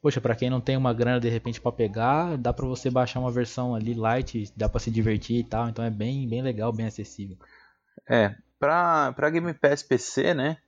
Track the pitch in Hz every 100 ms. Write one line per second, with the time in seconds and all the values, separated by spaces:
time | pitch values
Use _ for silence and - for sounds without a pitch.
0 | 151 135 120 110 127 127 120 135 131 117
1 | 120 123 117 113 120 113 127 - 113 104
2 | 117 147 175 151 123 123 127 127 139 127
3 | 123 127 127 120 120 - 123 117 110 117
4 | 113 123 131 120 101 - 107 113 - 113
5 | 110 107 - 117 117 110 117 113 117 107
6 | 107 135 127 113 131 110 110 113 113 107
7 | 101 - 98 92 - - - _ _ -
8 | - 120 104 104 _ _ 143 165 175 160
9 | 139 127 147 165 170 160 143 143 - 123
10 | - - 151 165 139 160